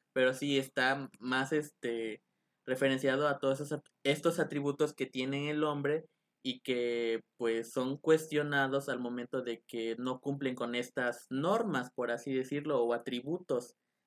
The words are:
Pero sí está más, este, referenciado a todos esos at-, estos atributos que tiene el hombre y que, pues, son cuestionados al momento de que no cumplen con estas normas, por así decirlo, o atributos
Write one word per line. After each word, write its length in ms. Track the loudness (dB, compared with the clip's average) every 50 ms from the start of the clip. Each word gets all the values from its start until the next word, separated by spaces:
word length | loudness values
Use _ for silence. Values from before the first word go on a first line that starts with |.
| _ _
Pero 220 | _ 4 4 4 4
sí 240 | 2 0 0 2 2
está 500 | 0 0 0 2 2 2 2 0 -4 -8 -12 -10
más, 320 | -4 0 0 0 2 2
este, 680 | 0 0 0 -2 -8 _ -6 -4 -4 -4 -4 -6 -8 -10 _ _ _ _ _ _ _ _ _
referenciado 640 | -4 0 2 2 2 2 2 2 2 2 2 2 2
a 100 | 0 2
todos 220 | 0 0 0 0
esos 120 | -2 -4
at-, 120 | -6 -6 -8 _ _ _ 0
estos 360 | 0 2 4 2 2 2 2
atributos 520 | 0 0 -2 0 0 0 2 2 0 0
que 140 | 0 -4 -6
tiene 440 | -4 -4 -4 -2 -2 -2 -2 -2 -2
el 120 | 0 0 0
hombre 400 | 0 0 0 0 0 0 -2 -4 -8 _ _ _ _ _ _
y 180 | -6 -6 -6 -4
que, 640 | -2 -2 0 0 2 0 0 0 0 0 0 -2 -4 _ _ -2
pues, 320 | 0 0 0 0 -2 -4
son 240 | -4 -2 -2 -2 -4
cuestionados 920 | 0 4 4 4 4 4 2 0 0 0 2 2 2 2 2 2 0 0 -2
al 100 | -4 -2
momento 440 | -4 -4 -4 -6 -6 -4 -4 -4
de 200 | -2 -4 -6 -6 _ -8
que 260 | -6 -4 -2 -2 -2 -2
no 220 | -2 -4 -4 -4
cumplen 340 | -4 -4 -4 -2 -2 -4 -2
con 180 | -2 -4 -2 -2
estas 520 | -4 -4 -4 -4 -2 -2 -2 -2 -6 -8 -6
normas, 600 | -4 -2 0 2 2 2 0 0 -2 -2 -4 -4
por 180 | -4 -4 -2 -2
así 240 | -4 -4 -4 -2 -2
decirlo, 480 | -2 -2 -2 -4 -4 -2 0 2 2
o 100 | 2 2
atributos 840 | 0 -2 -2 -4 -6 -6 -4 -4 -6 -6 -2 -2 -2 -2 -2 -6 -12 _ _ _ _ _ _